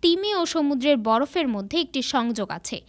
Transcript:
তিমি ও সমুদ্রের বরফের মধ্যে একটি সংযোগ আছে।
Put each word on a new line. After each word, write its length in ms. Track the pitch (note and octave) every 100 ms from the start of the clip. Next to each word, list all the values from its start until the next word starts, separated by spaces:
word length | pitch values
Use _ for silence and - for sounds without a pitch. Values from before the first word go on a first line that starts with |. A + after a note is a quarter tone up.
তিমি 260 | E4+ E4+ G#4 G4+
ও 60 | E4+
সমুদ্রের 520 | E4 C#4+ C#4 C#4 C#4
বরফের 500 | G#3+ A3+ C#4+ F4+ C#4
মধ্যে 300 | G#3 G3 E4
একটি 220 | E4+ C4+
সংযোগ 440 | A#3+ C4+ A#3 G#3+ G3
আছে। 260 | D#3+ - -